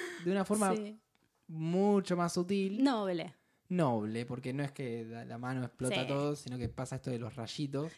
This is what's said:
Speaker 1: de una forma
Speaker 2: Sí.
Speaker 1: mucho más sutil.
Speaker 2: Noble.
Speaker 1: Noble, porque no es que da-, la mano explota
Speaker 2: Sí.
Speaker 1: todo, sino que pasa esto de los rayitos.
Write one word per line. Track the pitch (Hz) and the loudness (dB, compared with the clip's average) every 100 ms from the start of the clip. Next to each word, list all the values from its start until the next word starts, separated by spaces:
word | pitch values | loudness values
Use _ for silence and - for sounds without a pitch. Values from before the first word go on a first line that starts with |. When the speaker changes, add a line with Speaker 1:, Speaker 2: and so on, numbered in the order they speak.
| - - 170 | -6 -4 0
Speaker 1:
de | |
una | 196 | 2
forma | 185 214 196 214 | 2 4 4 2
Speaker 2:
Sí. | 208 214 _ _ _ _ - | -2 -12 _ _ _ _ -10
Speaker 1:
mucho | 160 160 180 202 202 190 180 | -4 2 4 6 6 4 2
más | 170 | 2
sutil. | 180 180 202 190 214 | 0 2 2 2 4
Speaker 2:
Noble. | 269 233 196 175 165 - _ _ - | 4 4 0 -2 -4 -12 _ _ -2
Speaker 1:
Noble, | 180 143 113 107 113 120 | 2 4 4 0 -2 -4
porque | 123 127 | -6 -4
no | 135 | -2
es | 139 | -4
que | 139 127 117 113 | -4 -6 -6 -6
da-, | 117 | -10
la | 123 120 | -10 -8
mano | 127 131 | -4 -2
explota | 123 - 127 190 | -4 -2 0 0
Speaker 2:
Sí. | 123 | 0
Speaker 1:
todo, | 139 147 147 | 0 0 -2
sino | 127 123 | -6 -4
que | 120 | -4
pasa | - 131 131 | -4 -6 -6
esto | 135 | -4
de | 120 | -4
los | 117 | -4
rayitos. | 117 110 - 143 135 160 | -8 -8 -6 -4 -2 -4